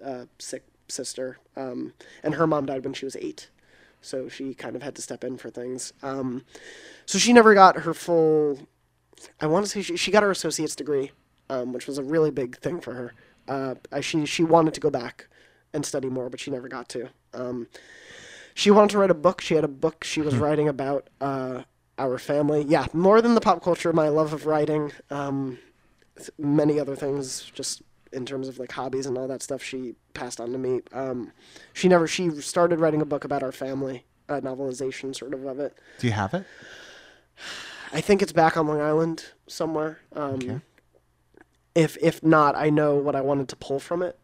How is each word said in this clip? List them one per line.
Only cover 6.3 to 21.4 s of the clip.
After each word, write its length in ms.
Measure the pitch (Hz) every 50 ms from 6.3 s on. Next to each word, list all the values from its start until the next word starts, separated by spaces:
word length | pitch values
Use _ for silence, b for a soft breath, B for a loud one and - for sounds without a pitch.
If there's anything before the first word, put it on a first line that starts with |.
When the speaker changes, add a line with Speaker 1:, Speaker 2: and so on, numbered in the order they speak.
| 120 139 - B B B B B B B B B B B B
Speaker 1:
so 120 | - -
she 160 | 190 185 226 240
never 200 | 240 220 220 208
got 260 | 196 190 180 - 165
her 140 | 156 165 156
full, 680 | - - 175 170 165 160 156 156 151 151 147 139 139 - - _ _ _ _ _ _ _ _ _ B B B B _
I 60 | 156
wanna 180 | 156 160 190 208
say 140 | 196 - 208
she, 160 | 180 - 170
she 120 | 180 - 190
got 140 | 185 214 208
her 80 | 202
associate's 440 | 180 - - 160 143 - 156 143 -
degree, 360 | - 139 147 147 139 135 135 - _ _ _ _ _ _ -
um, 240 | 135 127 123 123 127
which 120 | 123 -
was 120 | - 139
a 60 | 143 135
really 280 | 135 160 165 156 151
big 260 | 135 143 131 120 - -
thing 200 | - 147 175 170
for 140 | - 120 120
her. 200 | 123 123 117 - b b b b b b -
Uh, 260 | 135 135 135 131 123 - - -
I, 80 | 131 143
she, 260 | 139 - - 160 151
she 180 | 147 - - 165
wanted 280 | 160 165 170 160 156 156
to 40 | -
go 100 | 151 151
back 380 | 135 127 120 123 - - - _ b b b b b b b _ -
and 120 | 147 143
study 220 | - - 143 131 131
more, 200 | 127 131 123 127
but 100 | 127 -
she 100 | - 147
never 180 | 135 123 123 127
got 180 | 135 127 120 -
to. 200 | - 127 117 131 - _ _ _ -
Um, 340 | 117 127 123 127 120 - - B B B B B B B B B B B B B B B B B
she 180 | - - 202
wanted 200 | 202 214 208 196
to 80 | 196 208
write 120 | 196 190
a 40 | 170
book. 260 | 151 147 180 190 -
She 140 | - - 170
had 100 | 151 151
a 20 | 147
book 360 | 139 135 160 160 - _ -
she 160 | - - 156
was 120 | 147 151 123
Speaker 2:
Hmm. 60 | 117 151
Speaker 1:
writing 240 | 147 151 151 147 151
about, 400 | 139 127 139 135 143 135 - _ _ _
uh, 440 | 135 139 139 135